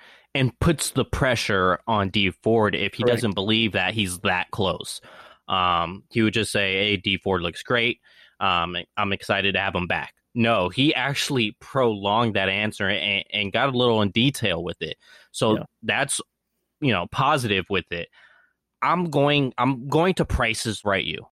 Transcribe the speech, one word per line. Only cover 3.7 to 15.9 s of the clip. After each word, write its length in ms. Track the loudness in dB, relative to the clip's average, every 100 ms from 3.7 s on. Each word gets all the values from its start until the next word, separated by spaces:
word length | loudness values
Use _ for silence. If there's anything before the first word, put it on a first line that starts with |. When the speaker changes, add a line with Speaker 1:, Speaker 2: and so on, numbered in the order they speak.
Speaker 1:
that 220 | 0 -2
he's 240 | -2 -2 -2
that 300 | -2 -2 -2
close. 500 | -2 -2 -2 -8 -14 -16 -20 -20 -18 -4
Um, 560 | 0 2 2 -2 -6 -4
he 120 | 0
would 120 | 2
just 160 | 0 -2
say, 220 | 0 0
"Hey, 240 | 0 0 0
D 200 | 0 -2
Ford 260 | 0 0
looks 200 | -2 -6
great. 380 | -2 0 0 -4 _ -20 -20 -4
Um, 360 | 0 0 0 -4 -8 -4
I'm 160 | -2
excited 420 | -4 -2 0 0
to 60 | 0
have 160 | -2 -2
him 100 | -2
back." 280 | -4 -6 _ _ -2
No, 320 | 2 2 0
he 240 | 0 0
actually 640 | 0 -2 -4 -2 -2 -2 -6
prolonged 760 | -6 0 0 0 0 2 2
that 140 | 0 0
answer 400 | 0 -2 -2 -2
and, 360 | 0 -2 -2 -4
and 200 | -4 -2
got 200 | 0 0
a 60 | 2
little 240 | 4 4
in 80 | 2
detail 540 | 2 2 2 -2 -2
with 180 | -4 -8
it. 140 | -10 -10 _ -20 _
So 280 | 0 2 2
Speaker 2:
Yeah. 40 | -2 _
Speaker 1:
that's, 360 | -4